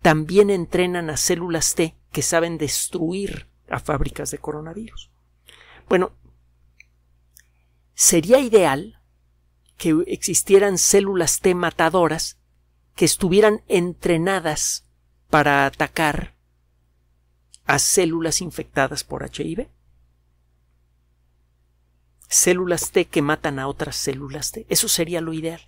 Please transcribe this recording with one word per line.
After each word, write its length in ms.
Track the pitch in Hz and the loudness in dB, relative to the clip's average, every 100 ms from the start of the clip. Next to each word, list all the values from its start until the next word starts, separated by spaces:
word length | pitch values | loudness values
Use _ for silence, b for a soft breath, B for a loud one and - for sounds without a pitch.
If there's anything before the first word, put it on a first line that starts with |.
También 480 | 175 156 156 185 208 | 4 2 2 4 4
entrenan 580 | 196 165 180 180 180 165 | 2 -2 -2 0 -2 -6
a 80 | 143 | -4
células 560 | - 180 175 165 - | -2 -2 -2 -2 -2
T 220 | - 165 _ _ | 0 -2 _ _
que 100 | - | -6
saben 380 | 139 170 170 165 | 0 0 0 -4
destruir 880 | 147 - - 175 165 185 196 - - _ _ | -4 -4 -6 -4 -4 -4 -8 -10 -14 _ _
a 100 | 131 | -8
fábricas 500 | - 143 - - 143 | -4 -4 -4 -6 -10
de 80 | 147 | -10
coronavirus. 720 | - 151 156 180 226 - - _ _ _ _ B B B B | -10 -10 -12 -14 -16 -18 -20 _ _ _ _ B B B B
Bueno, 240 | 185 180 - _ _ _ _ _ _ _ _ _ _ _ _ _ _ _ _ _ | 0 0 -6 _ _ _ _ _ _ _ _ _ _ _ _ _ _ _ _ _
sería 460 | - - 175 160 254 | 0 2 2 4 4
ideal 640 | 254 208 165 135 202 - _ _ _ _ _ _ _ _ | 6 6 6 0 -6 -20 _ _ _ _ _ _ _ _
que 180 | 170 156 180 | 0 0 0
existieran 720 | - - 165 - 196 202 185 | -4 -2 -2 6 6 6 2
células 600 | - 202 196 190 156 - | 4 4 2 -2 0 0
T 160 | 190 180 | 0 0
matadoras 840 | 175 - 165 180 165 160 - - _ _ _ _ _ - | -2 0 2 4 2 0 -6 -10 _ _ _ _ _ 0
que 100 | 160 | 0
estuvieran 580 | - 190 190 214 214 _ | 2 2 4 4 2 _
entrenadas 1160 | 196 175 170 - 165 175 196 165 151 - - _ _ _ _ _ | 0 0 -4 -2 0 0 -2 -2 -4 -4 -6 _ _ _ _ _
para 360 | 156 147 143 139 | 2 4 2 0
atacar 720 | - 147 - 156 143 175 _ _ _ _ _ _ _ _ _ _ _ _ - - | -2 -6 -2 -2 -2 -8 _ _ _ _ _ _ _ _ _ _ _ _ -14 -2
a 140 | 143 | 0
células 600 | - - 180 165 165 - | 2 2 2 0 -2 -2
infectadas 640 | 180 - - - 135 143 | -6 -12 -6 -2 -2 -2
por 200 | - 139 | -10 -10
H 200 | 143 - | -12 -8
I 120 | 156 170 | -8 -6
V. 140 | 294 _ _ _ _ _ _ _ _ _ _ _ _ _ _ _ _ _ _ _ _ _ _ _ _ _ - | -10 _ _ _ _ _ _ _ _ _ _ _ _ _ _ _ _ _ _ _ _ _ _ _ _ _ -4
Células 640 | - - 180 180 170 - | 0 2 2 0 -4 -2
T 140 | 185 165 | -2 0
que 160 | - | -2
matan 360 | 147 151 160 139 | -2 -2 -4 -6
a 100 | 135 | -8
otras 280 | 139 151 - | -8 -8 -6
células 560 | - 131 143 147 131 | -6 -8 -10 -10 -10
T. 140 | - 220 | -10 -4
Eso 180 | 175 226 | -2 0
sería 320 | - 170 175 | -2 -2 -4
lo 140 | 165 | -6
ideal. 280 | 160 160 165 | -8 -8 -12